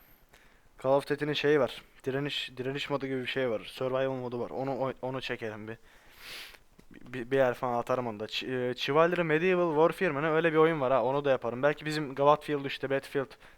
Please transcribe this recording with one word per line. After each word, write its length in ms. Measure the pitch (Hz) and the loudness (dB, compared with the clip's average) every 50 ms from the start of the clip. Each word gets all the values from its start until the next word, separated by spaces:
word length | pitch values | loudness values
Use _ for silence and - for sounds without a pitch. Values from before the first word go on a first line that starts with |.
| _ _ - _ _ _ - - _ _ _ _ _ - _ - | _ _ -20 _ _ _ -20 -20 _ _ _ _ _ -20 _ -4
Call 80 | - 131 | 0 2
of 180 | 139 139 - - | 2 2 2 0
Duty'nin 240 | 147 139 151 151 | -4 -2 -2 -4
şeyi 280 | 143 - - 143 151 143 | -4 0 2 4 4 4
var. 220 | 123 - - - - _ _ - - | 4 2 -2 -10 -18 _ _ -10 -6
Direniş, 460 | 135 127 139 147 143 - - - - 131 | -4 -4 -2 -4 -4 -6 -6 -8 -8 -10
direniş 340 | 131 123 135 139 143 - - | -8 -8 -6 -6 -6 -4 -4
modu 160 | 143 135 135 | -4 -4 -2
gibi 140 | 135 135 127 | -4 -4 -4
bir 60 | 123 | -4
şey 240 | 120 - 135 131 123 | -4 -2 -2 0 0
var. 100 | 107 101 - | -2 -4 -6
Survival 480 | - - - 131 127 131 131 135 135 | -10 -8 -6 -4 -2 0 0 -2 -2
modu 280 | 135 127 127 120 123 120 | -2 -4 -6 -6 -6 -6
var. 100 | 110 90 | -6 -6
Onu 300 | - 123 131 139 131 113 | -6 -6 -4 -4 -2 -2
oy-, 140 | 135 131 117 - | -4 -4 -4 -6
onu 180 | 127 127 131 131 | -8 -6 -6 -6
çekerim 480 | - - 123 - 113 110 107 104 107 107 | -6 -6 -8 -6 -6 -8 -8 -10 -12 -12
bir. 100 | 113 - - - - - _ - - - - - - - - - - - _ _ _ - - - | -14 -14 -16 -20 -20 -20 _ -20 -20 -20 -18 -16 -16 -16 -16 -18 -20 -20 _ _ _ -20 -20 -20
Bir, 400 | - - - 123 123 131 113 123 | -20 -20 -18 -12 -10 -10 -4 0
bir 60 | 135 | 4
yer 180 | 135 131 123 120 | 4 4 4 2
falan 240 | - 131 123 120 120 | 0 -2 -2 -2 -2
atarım 280 | 117 - 127 127 123 | 0 0 -2 -2 -2
onu 140 | 117 107 104 | -4 -6 -6
da. 40 | 107 | -8
Ç-, 460 | 107 - - - - 127 127 123 123 | -6 -6 -6 -4 -4 -4 -2 -2 -2
e, 40 | 123 | -4
Chivalry 500 | - - 143 139 156 165 175 180 175 170 | -4 -4 0 4 4 4 4 4 0 0
Medieval 460 | 156 151 160 175 185 180 175 175 165 | 2 2 2 4 2 2 4 2 2
Warfare 400 | 147 151 160 170 165 - 190 175 | 4 4 4 4 4 2 -2 0
mı 120 | 143 135 | 0 0
ne? 80 | 156 160 | 0 2
Öyle 220 | 156 160 165 165 | 2 2 2 4
bir 40 | 151 | 6
oyun 240 | 156 156 165 165 151 | 6 6 6 4 2
var 120 | 131 123 | 2 4
ha. 120 | 135 123 110 | 4 4 4
Onu 200 | 127 139 143 143 | 2 0 0 2
da 60 | 139 | 2
yaparım. 320 | 131 120 - 117 120 127 | 2 2 0 -4 -4 2
Belki 240 | 139 147 151 - 151 | 2 2 2 0 -4
bizim 280 | 151 151 156 151 131 135 | -6 -4 -4 -4 -6 -2
Godfield 500 | 139 139 147 151 - - - 147 139 139 | 4 6 6 6 6 2 -4 -4 -4 -4
işte, 260 | 135 - - 139 135 | -6 -8 -6 -4 -2
Battlefield 400 | 135 135 - - - 143 131 - - _ - - - | -2 -2 -2 -2 -4 -4 -4 -4 -10 _ -20 -20 -20